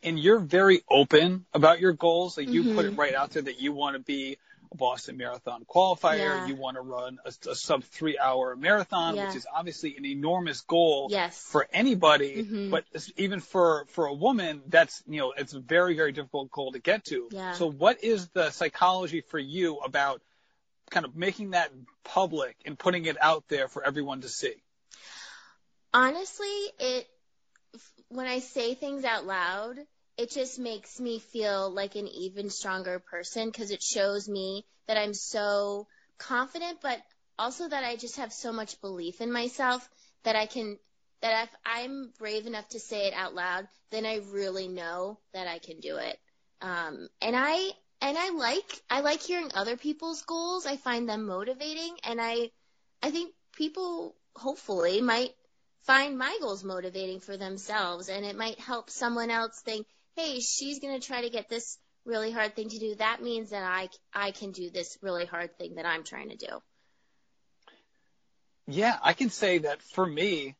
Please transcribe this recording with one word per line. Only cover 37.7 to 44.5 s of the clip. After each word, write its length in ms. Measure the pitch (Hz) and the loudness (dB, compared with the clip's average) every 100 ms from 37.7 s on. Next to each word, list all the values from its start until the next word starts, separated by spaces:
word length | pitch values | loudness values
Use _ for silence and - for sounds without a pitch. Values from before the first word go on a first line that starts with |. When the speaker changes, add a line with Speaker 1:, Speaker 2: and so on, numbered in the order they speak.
| 285 | -4
Speaker 2:
I 120 | 247 233 | -4 -6
just 200 | 240 - | -8 -8
have 160 | 233 | -10
so 200 | - 247 | -8 -8
much 280 | 226 214 - | -6 -8 -10
belief 400 | 196 185 170 - | -10 -8 -8 -6
in 120 | 233 | -4
myself 560 | 240 240 - 254 247 - _ _ _ | -2 -4 -2 -2 -2 -6 _ _ _
that 140 | 226 214 | 0 0
I 100 | 214 | 0
can, 320 | 262 214 208 _ _ _ _ | -4 -8 -10 _ _ _ _
that 280 | 226 220 233 | 0 0 -2
if 80 | - - | -8 -6
I'm 460 | 233 247 277 254 _ | -4 -6 -10 -12 _
brave 280 | 220 214 220 | -6 -6 -6
enough 220 | 220 202 | -10 -10
to 120 | 226 | -14
say 280 | - 214 196 | -8 -2 -2
it 60 | |
out 200 | 190 185 | -2 -6
loud, 320 | 180 180 180 196 _ _ | -4 -4 -4 -6 _ _
then 160 | 220 220 | -6 -4
I 140 | 220 196 | -4 -6
really 380 | 202 196 | -4 -4